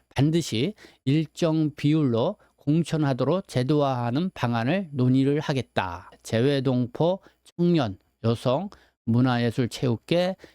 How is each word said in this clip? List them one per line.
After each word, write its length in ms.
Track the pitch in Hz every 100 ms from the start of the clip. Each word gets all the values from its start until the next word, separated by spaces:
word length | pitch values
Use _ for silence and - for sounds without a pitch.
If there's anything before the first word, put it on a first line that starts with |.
| _
반드시 640 | - 147 165 - 110 160 - - _ -
일정 680 | 151 151 - 165 156 151 -
비율로 600 | 147 156 139 113 151 208 _ _
공천하도록 920 | - 160 160 156 143 131 131 180 -
제도화하는 840 | 127 127 147 139 127 120 131 185 -
방안을 540 | 120 117 117 190 175
논의를 480 | 143 127 131 135 147
하겠다." 720 | 151 135 - - 92 87 - -
재외동포, 1000 | - 113 135 139 131 127 120 - 160 190 - _
청년, 540 | _ - 175 170 113 95 _ _
여성, 460 | 113 117 127 135 196 - _ _ -
문화예술, 600 | 117 127 120 120 123 117
체육계, 680 | - 131 113 - 170 180 190 -